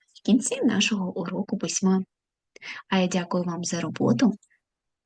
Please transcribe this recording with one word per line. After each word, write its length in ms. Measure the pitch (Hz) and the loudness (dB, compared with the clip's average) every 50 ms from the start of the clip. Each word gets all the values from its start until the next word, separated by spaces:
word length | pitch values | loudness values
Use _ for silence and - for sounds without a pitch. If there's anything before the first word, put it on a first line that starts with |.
| _ _ _ | _ _ _
в 80 | - - | -6 2
кінці 360 | - 202 262 - - 466 539 | 4 4 4 4 0 -2 0
нашого 580 | 494 247 196 190 220 - 220 196 185 180 - 196 | 2 2 2 2 0 0 0 -2 -4 -4 -4 -6
уроку 380 | 175 175 190 175 202 - - | -6 -6 -4 -6 -4 -4 -4
письма. 460 | 196 - 170 - - - 190 190 190 190 _ _ _ _ _ _ _ _ _ _ - - - - - - - | -4 -4 -4 -4 0 2 2 2 2 0 _ _ _ _ _ _ _ _ _ _ -20 -16 -16 -16 -14 -6 -2
А 100 | 196 190 | 0 2
я 80 | 180 | 2
дякую 360 | 180 180 185 175 - - 180 175 | 2 0 -2 -2 -2 -2 -2 -2
вам 200 | 180 170 170 175 | -2 -4 -4 -4
за 180 | - - 170 | -4 -4 -4
роботу. 520 | 165 156 147 - 143 - - - 277 208 - - _ _ _ _ _ _ _ _ _ _ _ _ _ | -4 -4 -2 0 2 2 2 4 4 2 2 0 _ _ _ _ _ _ _ _ _ _ _ _ _